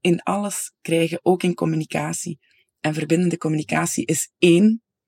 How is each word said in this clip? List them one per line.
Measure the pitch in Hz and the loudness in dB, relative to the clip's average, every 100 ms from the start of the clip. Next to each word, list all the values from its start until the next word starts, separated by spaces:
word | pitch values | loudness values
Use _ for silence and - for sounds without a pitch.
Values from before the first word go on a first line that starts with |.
in | 180 170 | 0 0
alles | - 196 202 - - _ | 0 -4 -4 -8 -12 _
krijgen, | - 165 165 170 | -2 0 0 -2
ook | - 185 | 0 2
in | 185 | 0
communicatie. | 170 165 160 156 160 151 170 - 156 _ _ _ _ | 0 -2 -2 -4 -4 -6 -6 -10 -12 _ _ _ _
En | 156 | -6
verbindende | 156 151 165 180 160 | -4 0 0 0 -2
communicatie | 156 156 151 156 165 - - | -2 -4 -2 -2 -2 -4 -2
is | 156 - _ | -4 -6 _
één | 175 170 214 226 _ _ | 4 6 6 2 _ _